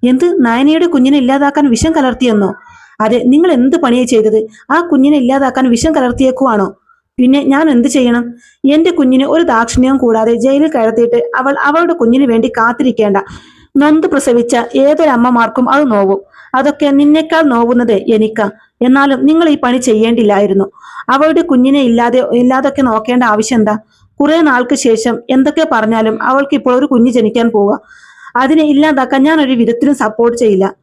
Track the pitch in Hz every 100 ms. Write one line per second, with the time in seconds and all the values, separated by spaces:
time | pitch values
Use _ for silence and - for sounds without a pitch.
0 | 247 254 349 349 247 233 285 320 349 302
1 | 254 285 247 277 285 285 285 226 320 320
2 | 262 247 247 214 190 - - - - _
3 | 214 240 247 277 349 285 254 339 269 240
4 | 247 233 214 214 - - - 294 349 285
5 | 269 294 247 269 269 262 262 233 311 302
6 | 254 240 262 254 269 220 190 - _ _
7 | _ - 247 277 269 277 320 247 240 254
8 | 247 240 240 240 _ _ 269 302 330 339
9 | 262 254 277 320 339 226 233 - 254 269
10 | 254 220 220 233 247 277 320 311 226 226
11 | 233 233 - - 262 277 285 311 349 339
12 | 233 254 277 226 226 233 226 240 262 -
13 | 208 196 196 - - _ - 285 294 311
14 | 330 277 269 240 233 254 233 269 277 294
15 | 311 262 240 247 226 226 254 277 294 208
16 | 196 196 - - - 254 269 285 294 277
17 | 294 302 320 320 311 233 233 240 240 202
18 | - 220 214 220 208 - _ _ 247 269
19 | 277 269 269 320 330 294 247 254 247 214
20 | 226 233 214 196 202 196 196 - - -
21 | - 262 311 320 339 262 254 277 254 233
22 | 240 247 - 240 247 262 277 277 254 220
23 | 214 247 240 214 214 226 214 214 - _
24 | _ _ 285 320 311 254 247 277 254 226
25 | 233 233 - 262 269 302 320 233 214 220
26 | 220 220 - 269 277 294 - 247 277 254
27 | 240 240 214 226 233 226 202 202 _ -
28 | - - - 240 269 320 302 285 311 277
29 | 254 269 277 320 277 254 226 233 285 285
30 | 220 220 233 240 233 190 190 -